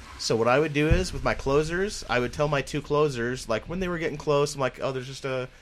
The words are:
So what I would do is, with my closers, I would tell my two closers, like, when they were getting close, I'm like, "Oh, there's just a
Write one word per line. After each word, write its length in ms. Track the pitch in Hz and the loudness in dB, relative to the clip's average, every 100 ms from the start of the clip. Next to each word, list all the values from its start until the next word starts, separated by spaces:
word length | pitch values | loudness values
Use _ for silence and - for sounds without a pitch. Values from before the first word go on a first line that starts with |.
| - - | -16 -8
So 160 | - 113 | 0 2
what 100 | 117 | 4
I 140 | 135 | 4
would 120 | 156 | 4
do 140 | 143 151 | 2 4
is, 260 | - - | 4 2
with 120 | 147 | -2
my 100 | - | -2
closers, 680 | 107 135 143 156 180 208 - - | 0 2 2 2 -2 -4 -4 -2
I 120 | 120 | 0
would 120 | 123 | 0
tell 140 | 151 151 | 0 0
my 160 | 143 | 0
two 180 | 131 147 | -2 -4
closers, 680 | - 147 151 120 120 127 - | 0 2 2 2 -2 -4 -2
like, 200 | 113 - | -2 -2
when 120 | 180 | -4
they 80 | 180 | -4
were 100 | 170 | -2
getting 180 | 165 147 | -4 -4
close, 380 | 151 143 147 | 2 2 2
I'm 60 | 143 | 0
like, 180 | 127 - | -4 -2
"Oh, 120 | 131 | -4
there's 160 | 131 127 | -4 -8
just 160 | 135 | -8
a 240 | 139 131 127 - | -4 -4 -6 -12